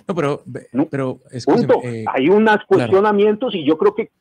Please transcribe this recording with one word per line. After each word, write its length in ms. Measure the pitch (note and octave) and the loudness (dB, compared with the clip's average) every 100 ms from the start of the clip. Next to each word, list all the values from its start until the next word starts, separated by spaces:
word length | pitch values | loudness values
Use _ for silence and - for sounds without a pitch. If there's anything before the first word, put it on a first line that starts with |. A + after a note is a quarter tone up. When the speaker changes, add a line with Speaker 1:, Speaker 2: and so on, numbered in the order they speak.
| - | -4
Speaker 1:
No, 80 | F3 | -4
pero, 260 | C#3+ C#3+ - | -2 -4 -8
ve, 200 | B2 - | -16 -8
Speaker 2:
No. 160 | A#2+ D#3 | -4 -4
Speaker 1:
pero 300 | C#3 C3 B2+ _ | -4 -6 -8 _
escúcheme, 380 | B2+ A#2 D#3+ C#3+ A#2+ | -8 0 0 2 0
Speaker 2:
Punto. 120 | B2 | 0
Speaker 1:
eh, 180 | A#2 G#2+ | -8 -4
Speaker 2:
Hay 160 | C3+ C3+ | -2 2
unos 280 | G#3 A3 G#3+ | 4 4 2
Speaker 1:
claro. 100 | - | 2
Speaker 2:
cuestionamientos 880 | G3 B2 G3 G#3+ G#3 G#3 G#3+ B3+ | 0 2 2 2 2 2 0 -4
y 100 | G3 C#3+ | -4 -2
yo 100 | D#3 | 0
creo 160 | G3 | 0
que 160 | G3+ G#3+ _ | 0 -6 _